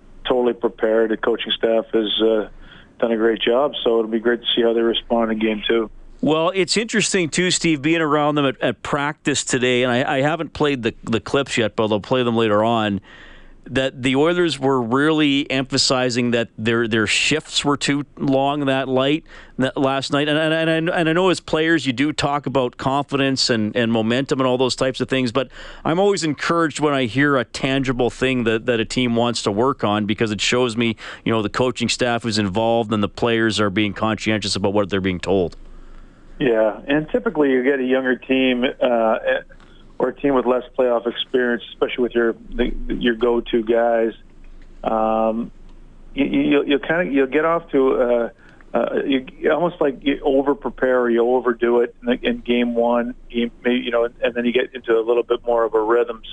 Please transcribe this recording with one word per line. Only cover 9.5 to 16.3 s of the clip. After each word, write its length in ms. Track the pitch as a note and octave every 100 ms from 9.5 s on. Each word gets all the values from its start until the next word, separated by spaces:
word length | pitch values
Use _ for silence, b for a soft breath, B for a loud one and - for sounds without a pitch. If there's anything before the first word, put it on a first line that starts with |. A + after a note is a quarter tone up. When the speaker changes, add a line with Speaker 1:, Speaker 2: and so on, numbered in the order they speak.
| C3 B2 B2
Speaker 2:
and 100 | B2+
I, 240 | A#2+ C#3+ C#3
I 40 |
haven't 300 | C#3+ D#3+ D#3
played 320 | - D3 C3+
the, 120 | A2+ - -
the 160 | A2
clips 360 | - C#3 C3 -
yet, 200 | G#2+ -
but 140 | G#2+
I'll 80 | G#2+
play 220 | F#2 B2+
them 120 | A#2+ A#2
later 260 | A2+ G#2
on, 380 | A2+ A#2 G#2+ G2 B B B B B B -
that 360 | B2+ C3+ C#3
the 120 | B2 C3
Oilers 440 | D#3 F3 E3+ C3+
were 200 | C3+ C3+
really 720 | A2+ B2+ D3+ D#3 D3 C#3 -
emphasizing 800 | C3 B2+ C3 - C3 B2+ A#2+ B2